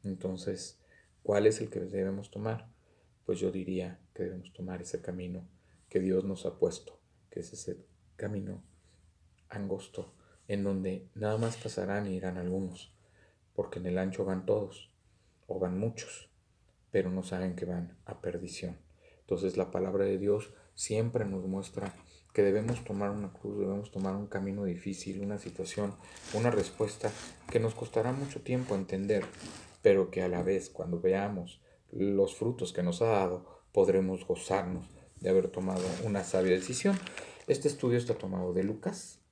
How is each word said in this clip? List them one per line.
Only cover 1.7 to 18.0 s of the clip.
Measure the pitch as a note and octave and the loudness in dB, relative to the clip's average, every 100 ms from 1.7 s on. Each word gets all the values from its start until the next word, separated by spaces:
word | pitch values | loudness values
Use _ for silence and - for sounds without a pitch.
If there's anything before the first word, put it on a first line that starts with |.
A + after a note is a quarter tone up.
que | - | -4
debemos | F#2 G2 F#2+ G2 G2+ | -4 -2 0 -2 -6
tomar? | G2+ G#2+ A2 - - _ _ _ _ | -6 -4 -4 -8 -20 _ _ _ _
Pues | - F#2 | -4 0
yo | F#2 | 0
diría | F#2+ F2+ F#2 F2+ - - | -2 -2 -2 -4 -8 -18
que | - | -8
debemos | F#2 F2+ - | -6 -6 -12
tomar | - F2+ F2+ | -12 -8 -8
ese | F2 - | -6 -8
camino | - F2+ F2+ F2+ F2+ _ _ _ _ | -6 -8 -8 -8 -12 _ _ _ _
que | F#2 | 0
Dios | F#2 F#2 | 2 2
nos | G2 F#2 - | 0 -4 -6
ha | - | 2
puesto, | F2+ - - - _ _ _ | 0 0 -14 -20 _ _ _
que | - | -10
es | F2 | -10
ese | - - - - _ _ - | -10 -10 -10 -14 _ _ -10
camino | A2+ G#2 G2 F#2+ - _ _ _ _ _ _ _ _ | -6 -4 -6 -10 -14 _ _ _ _ _ _ _ _
angosto, | G2 G2 F#2+ - - E2+ - _ _ - | -8 -4 -4 -6 -10 -12 -14 _ _ -4
en | G2+ | -2
donde | G2 F#2+ F#2+ F#2+ - | 0 0 -2 -4 -8
nada | - G#2+ A2 | -4 0 2
más | A2+ A#2 | 0 -2
pasarán | A2 - F#2+ G2+ G2+ | -6 -4 -2 0 -2
e | |
irán | F#2 F#2 F#2 | -2 -4 -4
algunos, | F2+ F#2 F#2+ - - _ _ _ _ _ _ | -2 -2 -2 -8 -18 _ _ _ _ _ _
porque | - - F2 | -6 -4 -4
en | F2+ | -2
el | F2+ | 0
ancho | F#2+ F#2+ | 0 0
van | F#2+ F#2 F#2 | -2 0 0
todos, | G#2+ F#2+ - - _ _ _ _ _ - | 0 0 -10 -20 _ _ _ _ _ -8
o | F#2+ | -2
van | F#2 F#2 | -2 0
muchos, | A2+ A2+ - - - _ _ _ _ _ _ | -2 -4 -12 -14 -20 _ _ _ _ _ _
pero | G2+ F#2 | 0 0
no | F#2 | -2
saben | F#2 F#2 F#2 F2 | -4 -4 -2 -4
que | |
van | F2+ F2 F2 - | -4 -4 -6 -10